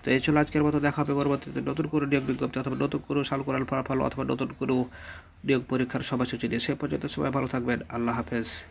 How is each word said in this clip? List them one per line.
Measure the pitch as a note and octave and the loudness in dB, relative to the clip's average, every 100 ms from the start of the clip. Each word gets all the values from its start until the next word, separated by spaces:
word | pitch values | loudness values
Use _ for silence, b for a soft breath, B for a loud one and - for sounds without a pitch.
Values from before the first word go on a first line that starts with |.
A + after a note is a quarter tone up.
তো | - C3 | 4 4
এই | B2+ | 6
ছিল | D3+ | 4
আজকের | D3+ D3+ D3 | 4 4 4
মতো, | D3 C#3+ | 4 2
দেখা | C#3+ | 2
হবে | D3 C#3+ | 0 2
পরবর্তীতে | C#3+ C#3 - C#3 C3+ | 2 0 -2 -4 -2
নতুন | C#3 D3+ | -2 0
কোনো | D3+ C#3+ | 0 2
নিয়োগ | C#3+ C3+ | 2 2
বিজ্ঞপ্তি | B2+ C3+ B2+ | -2 -2 -2
অথবা | C3 C3 | -4 0
নতুন | C#3 C#3+ - | 0 -2 -2
কোনো | C#3+ C#3 | -2 0
সার্কুলার | C3+ C#3 C3+ C3+ | -2 0 -2 0
ফলাফল | C3+ B2+ C3 C3+ | -2 0 0 0
অথবা | C3+ C3 | -2 -2
নতুন | C3 B2+ - | -2 -2 -4
কোনো | C3+ B2+ B2+ B B B B - C3+ | 0 2 0 B B B B -8 0
নিয়োগ | C3+ A#2+ | 0 2
পরীক্ষার | B2+ B2+ B2+ - | -2 0 -2 -2
সময়সূচি | B2+ B2+ B2 A#2 | 0 0 -2 -2
নিয়ে। | A#2 - | 0 0
সে | C#3+ | -2
পর্যন্ত | C#3+ C#3+ C#3+ - | -2 -4 -4 -2
সবাই | C#3+ C#3 | 0 0
ভালো | C3+ | 0
থাকবেন। | C3 B2 A#2+ - A#2 | -2 0 -2 -2 -2
আল্লাহ | A#2 A#2 | 0 -2
হাফেজ। | A#2 A#2 A2+ - - | -2 -4 -4 -8 -12